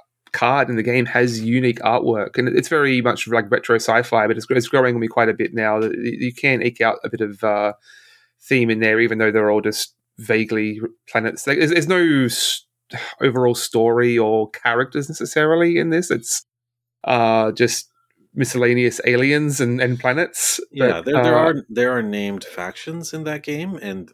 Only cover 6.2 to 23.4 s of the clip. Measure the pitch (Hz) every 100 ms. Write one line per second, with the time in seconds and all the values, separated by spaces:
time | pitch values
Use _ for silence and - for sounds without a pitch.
6.2 | 123 123 143 127 120 120 113 104 - 113
7.2 | 107 101 113 104 104 104 _ - - _
8.2 | _ _ - 135 117 110 110 110 117 113
9.2 | 110 110 107 107 107 104 - _ _ -
10.2 | 110 113 110 110 107 107 113 - - 117
11.2 | 113 - - 143 151 170 151 185 165 143
12.2 | 123 - - - - _ _ - - -
13.2 | 135 123 123 120 - 117 117 117 120 117
14.2 | 110 110 107 - 123 117 135 147 139 160
15.2 | - 156 156 165 170 170 160 165 180 -
16.2 | - - - _ _ _ _ _ - 123
17.2 | 113 113 110 107 120 - - _ _ _
18.2 | _ - 127 127 120 123 120 117 - 123
19.2 | 135 147 151 135 123 123 123 123 127 135
20.2 | 175 - - - - 139 127 82 131 131
21.2 | 123 123 165 147 107 110 123 127 107 104
22.2 | 101 98 87 - 90 - - 165 160 160
23.2 | 151 151